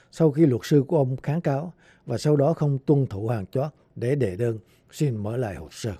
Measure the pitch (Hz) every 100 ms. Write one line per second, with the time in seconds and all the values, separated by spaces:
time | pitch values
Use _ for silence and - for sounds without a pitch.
0 | _ - 165 135 160 117 - 151 127 165
1 | 131 131 - 156 160 139 175 - _ _
2 | - 120 151 151 139 165 147 139 - 143
3 | 131 95 113 120 92 127 147 - _ -
4 | 117 143 113 90 120 110 - _ _ -
5 | 151 110 104 120 117 90 90 - 117 95